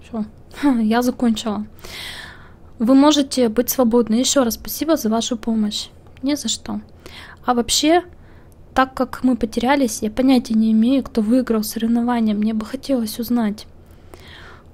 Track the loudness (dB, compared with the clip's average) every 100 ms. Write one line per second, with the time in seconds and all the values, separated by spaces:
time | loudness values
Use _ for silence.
0 | -12 -8 -8 -12 -20 -2 0 2 2 2
1 | 0 0 0 0 -4 -6 -8 -14 -18 -16
2 | -14 -16 -18 -20 -20 -20 -20 -4 4 6
3 | 6 4 0 0 0 0 -2 0 2 4
4 | 2 0 2 2 0 -2 -8 -6 0 0
5 | 0 -2 -2 -4 -2 -2 -2 -4 -10 -16
6 | -20 -8 -4 -2 -4 -6 -6 -10 -10 -18
7 | -20 -18 -20 -6 -2 -2 0 0 4 4
8 | 2 -8 -20 -20 -20 -20 -4 0 0 -2
9 | -6 -2 0 0 -2 -2 0 2 0 -2
10 | -4 0 2 2 2 2 4 4 4 2
11 | 0 -2 2 2 2 -2 -2 -4 -2 0
12 | 0 0 0 0 -2 -2 -6 -8 -2 -2
13 | -2 -6 -2 0 0 -4 -12 -20 -20 -20
14 | -20 -20 -20 -20 -20 -20 -20